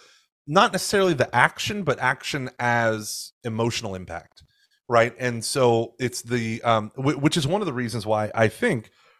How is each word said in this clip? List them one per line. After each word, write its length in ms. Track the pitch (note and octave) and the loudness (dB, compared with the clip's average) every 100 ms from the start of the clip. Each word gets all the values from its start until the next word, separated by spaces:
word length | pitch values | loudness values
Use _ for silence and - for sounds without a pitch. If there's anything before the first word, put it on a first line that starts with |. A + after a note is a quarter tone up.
| - _ _ _ - | -20 _ _ _ 0
not 280 | E3+ A3+ | 2 4
necessarily 400 | F3+ - G3+ F#3+ | 0 -2 2 2
the 200 | C#3+ B2+ | 2 2
action, 500 | A#2+ D3+ - - G#3 | 4 2 2 -6 -4
but 140 | D#3+ B2 | -2 0
action 500 | B2+ C3+ - D3 B2+ - | 0 -2 -4 -6 -8 -4
as 720 | A#2+ A#2 A2+ A2 G#2+ - - _ A#2+ | 0 2 2 -2 -6 -12 -14 _ -8
emotional 500 | A2 A#2 - A2+ F#2 | -2 -2 -2 -6 -10
impact, 480 | E2 E2 - _ _ _ _ _ - | -10 -14 -14 _ _ _ _ _ 0
right? 260 | A2+ A#2+ A#2 | 4 4 0
And 280 | B2+ A#2 G#2+ | -4 -4 -4
so 500 | C#3 B2 A#2 A2+ - | 2 4 4 0 -4
it's 260 | B2+ - | -6 -4
the, 380 | A#2 A#2+ A2+ A2+ | -4 -2 -2 -2
um, 280 | A#2+ A2 G#2+ - | 2 0 0 -4
wh-, 260 | C3+ C#3+ | -2 0
which 140 | C#3+ F3 | 0 0
is 100 | C3+ | -2
one 140 | G3 | -2
of 60 | F#3 | -2
the 60 | |
reasons 320 | B2 A#2 A#2 G#2+ | -4 -4 -4 -2
why 260 | G#2+ G#2+ A2+ | 0 0 2
I 140 | A2 | 2
think 420 | - A#3+ C3 - _ _ _ | 2 -2 -2 -6 _ _ _